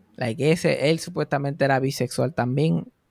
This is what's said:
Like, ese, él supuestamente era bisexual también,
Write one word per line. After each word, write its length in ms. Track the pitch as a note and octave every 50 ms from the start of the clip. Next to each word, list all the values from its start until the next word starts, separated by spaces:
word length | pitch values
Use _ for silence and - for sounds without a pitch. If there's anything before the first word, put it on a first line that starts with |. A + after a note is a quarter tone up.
| _ _ _
Like, 340 | - A#2+ A#2 A2 - C3 D#3
ese, 400 | E3 F3 - D#3 C3+ C3 C3 D3+
él 80 | E3 D#3+
supuestamente 680 | - F3 F3 D#3 D3+ - D3 C#3 C#3 C#3 C#3+ - C#3
era 140 | C#3 C3+ C3
bisexual 560 | C3+ C3+ C#3 - B2+ - - - B2 C3 -
también, 560 | - A#2+ B2 C3 C#3+ D#3 E3 E3+ - - - - _ _ _